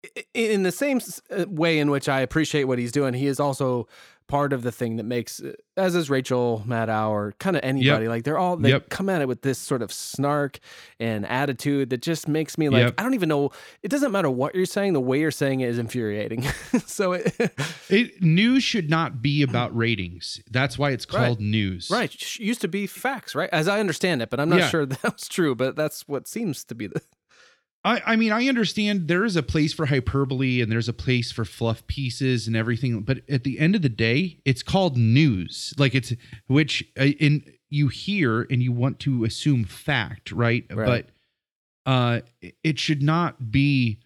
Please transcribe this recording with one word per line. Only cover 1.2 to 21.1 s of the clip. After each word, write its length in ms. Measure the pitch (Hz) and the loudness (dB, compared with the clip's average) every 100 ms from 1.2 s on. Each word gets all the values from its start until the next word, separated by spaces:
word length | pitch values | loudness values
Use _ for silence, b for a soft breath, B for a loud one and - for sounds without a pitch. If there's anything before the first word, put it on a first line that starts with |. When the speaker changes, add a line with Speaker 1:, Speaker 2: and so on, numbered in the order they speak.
| _ 202 | _ -4
Speaker 1:
uh, 100 | 180 | -4
way 320 | 160 170 156 | 0 2 4
in 100 | 147 | 4
which 180 | 139 143 | 2 2
I 120 | 135 | 0
appreciate 440 | 127 160 151 151 | 2 0 2 0
what 140 | 131 123 | 0 0
he's 140 | 120 | 0
doing, 220 | 143 139 | 0 0
he 120 | 123 139 | 0 -2
is 140 | 139 | 0
also 480 | 143 131 131 123 110 B B B _ | -2 0 0 0 -4 B B B _
part 220 | 143 143 | -2 0
of 100 | 135 | 0
the 80 | 120 | -4
thing 240 | - 120 113 | -4 -4 -4
that 60 | |
makes, 380 | 110 123 113 - 135 - _ - | -4 -4 -6 -10 -14 -14 _ -2
as 180 | 190 175 | 0 0
is 120 | 147 | 0
Rachel 540 | 135 131 127 120 117 104 | -2 0 0 2 0 -2
Maddow 440 | 117 113 110 107 | -2 0 0 0
or 240 | 104 104 - | 0 -4 -4
kinda 220 | 190 170 | -2 0
anybody, 400 | 135 135 131 143 | 0 2 4 2
Speaker 2:
Yep. 40 | 113 | 2
Speaker 1:
like, 140 | 117 | -2
they're 140 | 120 156 | -2 0
all, 180 | 180 175 | 0 2
they 120 | 117 | 4
Speaker 2:
Yep. 180 | 135 - | 4 0
Speaker 1:
come 200 | - 190 | -6 -2
at 120 | 185 | 0
it 80 | 135 | 0
with 140 | 123 | -2
this 160 | 139 123 | -2 -4
sort 240 | - 131 | -2 -4
of 100 | 107 | -4
snark 680 | - - - 143 147 143 - B B B B | -8 -10 -2 0 0 -2 -6 B B B B
and 260 | 113 107 101 | -4 -2 -2
attitude 640 | 127 143 123 147 143 127 | -2 -2 -2 0 0 0
that 100 | 127 | -2
just 280 | - 160 - | -2 -4 -2
makes 280 | 151 156 - | -2 -2 0
me 120 | 151 | 2
like, 160 | 131 | 4
Speaker 2:
Yep. 100 | 120 120 | 4 2
Speaker 1:
I 60 | |
don't 120 | 226 | -2
even 140 | 262 175 | 0 2
know, 220 | 147 143 B B B | 2 0 B B B
it 60 | 208 | -2
doesn't 240 | 285 277 | 0 2
matter 180 | 196 160 | 2 0
what 240 | 127 139 | 0 -2
you're 120 | 180 185 | 0 -2
saying, 260 | - 196 | 0 0
the 80 | 156 | 2
way 180 | 127 135 | 2 2
you're 100 | 156 | 2
saying 280 | - 139 131 | 0 0 0
it 80 | 123 | 0
is 100 | 120 | -2
infuriating. 680 | 117 127 110 104 107 117 131 | -4 -4 -4 -4 -4 -4 -4
<laughs> 380 | - - 240 - | -6 -2 -2 -2
So 260 | - 190 | -4 -2
it 220 | 180 - - | 0 -2 0
<laughs> 500 | 226 - 143 - - | -2 -2 -8 -8 0
Speaker 2:
It, 320 | 202 240 - | 2 2 2
news 400 | 175 165 226 262 | 4 6 6 4
should 260 | 254 226 156 | 2 -2 0
not 320 | 160 160 127 | 0 0 -2
be 220 | 131 147 | -2 2
about 340 | 139 120 120 117 | 2 2 -2 0
ratings. 640 | 113 107 87 87 - - - | 0 0 -4 -10 -14 -14 -4
That's 280 | 123 135 123 | -2 0 0
why 120 | 143 | -2
it's 140 | 123 - | -2 -4